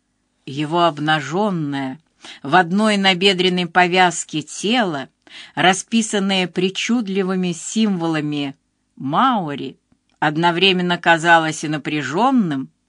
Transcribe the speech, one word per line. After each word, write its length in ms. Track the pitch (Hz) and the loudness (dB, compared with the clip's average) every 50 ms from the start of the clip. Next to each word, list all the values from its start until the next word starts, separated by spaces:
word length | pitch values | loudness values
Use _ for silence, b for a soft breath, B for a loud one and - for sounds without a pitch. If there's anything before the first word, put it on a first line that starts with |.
| _ _ _ _ _ _ _ _ _ | _ _ _ _ _ _ _ _ _
Его 380 | - 131 147 151 147 170 175 175 | -10 -6 -6 -4 -2 2 2 2
обнаженное, 1160 | 165 151 151 151 156 156 156 139 135 165 196 214 208 185 165 147 143 139 139 135 131 131 - _ _ _ B B B B B - | 2 2 0 0 0 0 0 -2 -2 -2 0 0 0 0 -2 -2 -4 -4 -4 -6 -6 -8 -12 _ _ _ B B B B B -2
в 120 | 135 160 | 2 2
одной 420 | 180 180 165 185 208 220 214 208 | 2 2 2 2 2 2 2 2
набедренной 680 | 196 196 190 185 170 196 202 190 175 185 185 180 180 175 | 2 2 2 2 4 2 2 2 2 2 2 2 0 -2
повязке 760 | 165 - 180 180 175 180 185 185 175 165 - - - - 151 | 0 2 2 2 4 4 4 4 4 2 -2 -8 -8 -8 -8
тело, 680 | - - - - - 202 247 254 214 175 151 135 127 - _ _ B B B B B B B | -8 -8 -8 -4 -2 0 0 0 0 -2 -4 -6 -8 -12 _ _ B B B B B B B
расписанное 920 | 143 156 180 185 - - _ 226 226 220 - 214 202 196 196 190 185 180 | -2 -2 -2 -2 -6 -6 _ -2 -2 -2 -2 -2 -2 -2 -2 -2 -2 -2
причудливыми 1040 | 175 - 180 180 190 190 - - - 233 254 208 190 185 196 185 185 190 185 180 175 165 | -4 -4 -4 -4 -4 -4 -4 -4 -2 -2 -2 -4 -4 -4 -4 -2 -2 -2 -2 -2 -4 -6
символами 1040 | 165 - - - 220 220 208 190 165 165 165 160 151 151 147 147 147 143 139 135 _ _ _ _ _ _ _ _ | -8 -10 -6 -2 0 0 0 0 -2 -2 -2 -2 -2 -4 -4 -4 -6 -6 -8 -10 _ _ _ _ _ _ _ _
маори, 840 | - 135 135 156 196 247 269 240 202 170 147 143 127 135 135 - _ _ _ _ _ _ _ _ _ | -10 -6 -2 0 0 2 2 0 0 -2 -4 -6 -8 -10 -12 -14 _ _ _ _ _ _ _ _ _
одновременно 800 | 151 156 151 160 175 175 165 175 190 196 180 180 180 175 175 | -2 0 0 2 2 2 2 2 2 2 2 2 0 0 -2
казалось 640 | 170 - 175 165 160 160 175 165 165 160 156 151 - 165 | 2 4 4 4 4 6 6 6 6 4 2 -4 -4 -6
и 40 | |
напряженным, 1040 | 151 156 143 - 156 151 151 135 127 147 190 240 269 269 240 190 160 139 135 131 - _ _ _ | -6 -6 -6 -6 -4 -4 -4 -4 -2 0 2 2 4 4 2 2 0 -2 -4 -6 -8 _ _ _